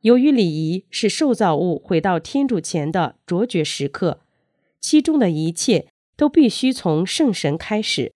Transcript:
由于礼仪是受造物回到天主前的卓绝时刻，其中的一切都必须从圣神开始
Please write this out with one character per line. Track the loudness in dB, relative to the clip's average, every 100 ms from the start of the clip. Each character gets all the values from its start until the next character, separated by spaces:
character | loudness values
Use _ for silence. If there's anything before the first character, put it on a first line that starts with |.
由 | 6 4
于 | 4
礼 | 2 2
仪 | 0 -4 -4 _
是 | -4 -4
受 | 0 -2
造 | 2 0 0
物 | 0 -4
回 | -2 -2
到 | 0 -2
天 | -2 -4 -2
主 | -2
前 | -4 -4 -2
的 | -2 -4 -6 -6
卓 | -4 -2
绝 | -2
时 | -4 -4 -8
刻， | -4 -4 -4 _ _ _ _ _ _
其 | 2 2
中 | 4 2
的 | 2
一 | 0 -4
切 | -4 0 0 0 _ _ -2
都 | 2
必 | 4 2
须 | 2 -2
从 | -2 -2 0 -2
圣 | 0 0
神 | 0 -4 -4
开 | -4 -4
始 | -2 -4 -6